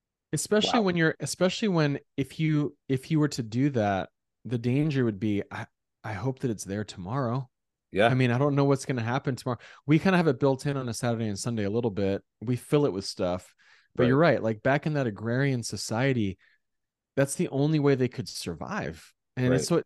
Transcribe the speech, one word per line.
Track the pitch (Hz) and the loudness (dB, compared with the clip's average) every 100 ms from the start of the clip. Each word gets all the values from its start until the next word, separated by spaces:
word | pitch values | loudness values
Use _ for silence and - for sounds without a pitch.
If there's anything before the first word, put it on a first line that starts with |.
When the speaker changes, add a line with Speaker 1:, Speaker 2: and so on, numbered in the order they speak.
| _ _ _ | _ _ _
Speaker 1:
Especially | 156 - 208 208 247 | -6 0 0 2 2
Speaker 2:
wow. | 190 | 2
Speaker 1:
when | 175 | 2
you're, | 160 - | 2 0
especially | 151 - 180 - 214 | -6 0 0 0 0
when, | 170 147 143 - - | 2 2 0 -6 -6
if | 131 - | -6 -2
you, | 156 151 147 - - | 0 2 0 -6 -4
if | 131 - | -4 0
you | 156 | 0
were | 147 | 2
to | - | -2
do | 113 117 147 | -4 0 0
that, | 123 101 95 - _ _ _ 110 | 2 2 0 -4 _ _ _ -6
the | 120 | -4
danger | 120 135 156 135 | 0 0 0 2
would | 117 98 | 0 0
be, | 107 101 - | -2 -2 -4
I, | 92 110 _ _ _ | -10 -12 _ _ _
I | 113 | -12
hope | 95 127 131 | -6 -6 -4
that | 131 | -4
it's | 104 | -6
there | 92 101 | -6 -8
tomorrow. | 104 - 87 135 120 131 131 _ _ _ _ | -8 -10 -6 -4 -2 -4 -6 _ _ _ _
Speaker 2:
Yeah. | 92 117 | 2 4
Speaker 1:
I | |
mean, | 127 127 | 4 2
I | 120 | 2
don't | 147 | 2
know | 139 139 | 2 2
what's | 135 - | 2 0
gonna | 127 | -4
happen | 113 131 147 123 | -2 -2 -2 -4
tomorrow. | 131 117 - - - | -4 -6 -10 -8 2
We | 156 | 4
kinda | 190 180 | 4 4
have | 165 | 4
it | 123 | 4
built | 139 131 143 | 2 2 -2
in | 139 | -4
on | 127 | -4
a | |
Saturday | 110 123 113 110 | -4 -2 -2 -2
and | 98 | -4
Sunday | 120 117 | -4 -2
a | 98 | -2
little | 113 120 | 0 0
bit. | 98 98 98 - _ | 0 0 -2 -6 _
We | 120 123 | -4 -4
fill | - 147 143 | 0 2 2
it | |
with | 92 - | 0 -6
stuff. | - 90 92 - _ _ _ _ - | -2 -2 -2 -6 _ _ _ _ 0
But | |
Speaker 2:
Right. | 123 | 2
Speaker 1:
you're | 135 | 4
right. | 170 104 | 4 2
Like, | 110 107 | 0 -2
back | 131 147 156 | 0 0 0
in | |
that | 151 123 | -2 -2
agrarian | 98 110 123 139 123 | -4 -4 -2 0 -2
society, | 107 101 - 110 135 123 98 87 _ _ _ _ _ _ _ - | -4 -8 -4 0 0 0 -2 -4 _ _ _ _ _ _ _ -2
that's | 139 - | -2 -2
the | 175 | -2
only | 135 147 156 | 0 0 2
way | 143 131 | 4 2
they | 123 | 0
could | - 95 | -2 -10
survive. | - - 82 - 202 69 85 - _ _ - | -10 -10 -8 -8 -6 -8 -10 -18 _ _ -2
And | 127 | 2
Speaker 2:
Right. | 123 | 2
Speaker 1:
so, | 117 170 | 2 0